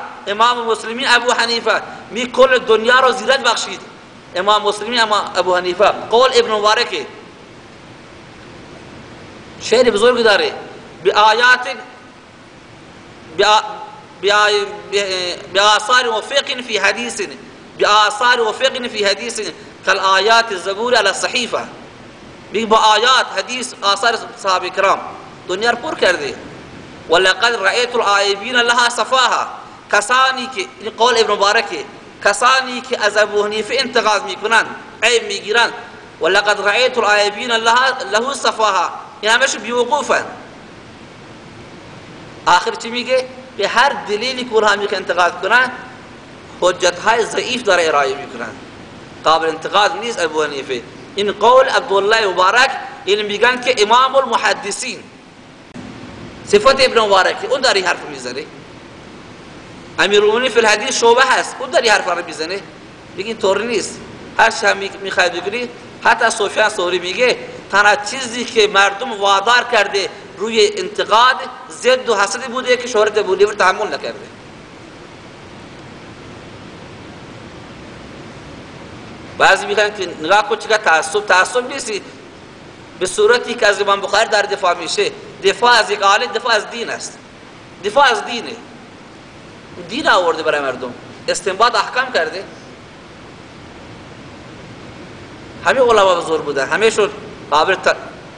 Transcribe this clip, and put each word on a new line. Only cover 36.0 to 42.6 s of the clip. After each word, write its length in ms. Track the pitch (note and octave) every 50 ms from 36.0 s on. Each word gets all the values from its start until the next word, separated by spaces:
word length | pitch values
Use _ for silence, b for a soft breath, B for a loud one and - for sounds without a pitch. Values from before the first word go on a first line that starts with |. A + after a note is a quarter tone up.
| - - - -
«ولقد 400 | D#3 E3 F#3+ G3+ G3+ G#3 G#3 G3+
رأيت 380 | F#3+ G3+ G3+ A3+ B3+ B3+ B3+ A#3+
العائبين 540 | A3 G3+ G#3 G#3 G#3 G#3 G3+ G#3+ B3 B3 A#3
لها، 340 | A3+ A3+ A#3 A#3 B3 C4 C4+ B3 - - F#3+ G3
له 220 | G#3+ A#3+ C4 C#4
صفاها.» 560 | B3+ - A#3 G#3+ - A3 G#3 F#3+ F#3 E3 D3+ - - - - - -
این 120 | - G#3+ A3+
همش 240 | B3 C4 C4+ C#4
بیوقوفن. 680 | D4 G3+ A3 A#3+ B3 A#3+ A#3+ C#4+ D4 B3 - F#3+ C#3 A2 - - - - - - - - - - - - - - - - - - - - - - - - - - - - - - - - - - - - - - - - - - - -
آخر 280 | D3+ F3 F3